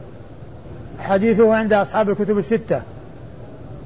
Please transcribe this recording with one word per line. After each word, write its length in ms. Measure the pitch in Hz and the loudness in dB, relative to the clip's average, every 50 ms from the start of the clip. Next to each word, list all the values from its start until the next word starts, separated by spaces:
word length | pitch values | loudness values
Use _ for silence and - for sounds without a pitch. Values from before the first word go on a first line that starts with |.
| - - - - - - - - - - - - - - - - - - - - | -16 -16 -16 -16 -16 -16 -16 -16 -16 -16 -16 -16 -16 -14 -14 -14 -14 -14 -12 -8
حديثه 560 | - - 196 196 202 226 226 185 226 214 220 | -2 0 2 4 4 4 6 6 8 8 6
عند 180 | 220 220 214 214 | 6 4 4 4
أصحاب 380 | 202 196 - - 214 220 202 | 4 4 2 2 2 2 2
الكتب 280 | 202 - 208 190 214 202 | 2 0 0 2 2 0
الستة. 440 | 190 - 226 220 220 - 165 131 - - - - - - - - - - - - - - - - - - - - - | 2 2 0 0 0 0 -2 -2 -2 -4 -12 -16 -16 -16 -16 -16 -16 -16 -16 -16 -16 -16 -16 -16 -16 -14 -14 -14 -16